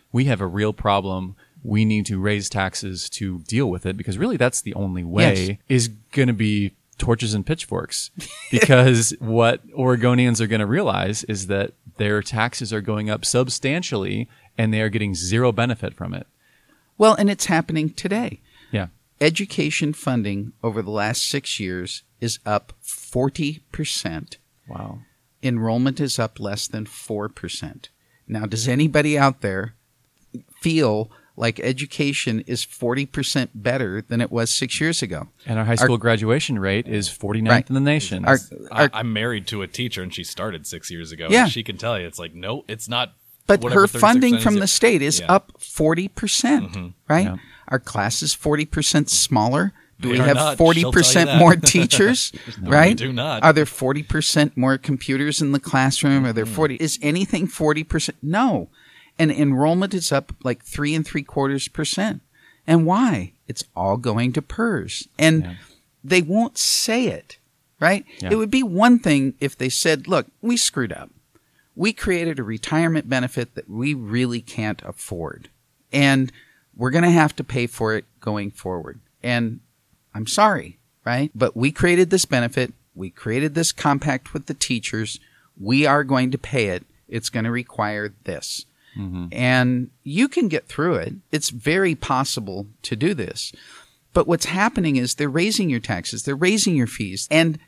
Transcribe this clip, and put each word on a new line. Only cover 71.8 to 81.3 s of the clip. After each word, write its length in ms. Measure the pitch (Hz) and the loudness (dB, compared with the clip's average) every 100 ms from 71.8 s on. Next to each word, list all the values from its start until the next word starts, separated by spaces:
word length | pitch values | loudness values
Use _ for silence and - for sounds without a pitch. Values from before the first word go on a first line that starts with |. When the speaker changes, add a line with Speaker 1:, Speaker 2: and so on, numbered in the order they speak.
| 202 | -2
Speaker 2:
created 460 | 214 - 175 170 139 | 0 -2 -2 -2 -4
a 40 | |
retirement 680 | 107 110 - 156 165 160 120 | -6 -8 -2 0 2 0 -2
benefit 440 | 131 127 - 117 - | -2 -2 -4 -8 -10
that 120 | - | -10
we 240 | 107 139 | -6 -4
really 480 | 139 107 120 127 120 | -4 -2 0 0 -2
can't 400 | - - 107 - | -8 -6 -6 -6
afford. 680 | - - - 87 80 - - _ _ _ _ | -12 -16 -10 -8 -8 -12 -20 _ _ _ _
And 400 | 139 139 135 131 - _ _ _ | 2 4 2 0 -6 _ _ _
we're 160 | - 127 | -4 0
gonna 200 | 160 175 | 4 6
have 260 | 170 151 - | 6 4 0
to 80 | |
pay 220 | 135 123 120 | -4 -4 -4
for 280 | - 110 | -2 -2
it 120 | 110 - _ | -2 -6 _
going 300 | 110 104 101 | -6 -4 -6
forward. 500 | - 92 90 67 - _ _ | -8 -8 -8 -10 -16 _ _
And 380 | 120 120 117 120 - _ _ _ _ | -4 -2 -2 -6 -16 _ _ _ _
I'm 120 | 110 110 | -10 -4
sorry, 520 | - 208 185 - - _ _ | 2 4 2 -4 -16 _ _
right? 260 | 117 123 147 | -4 -2 -2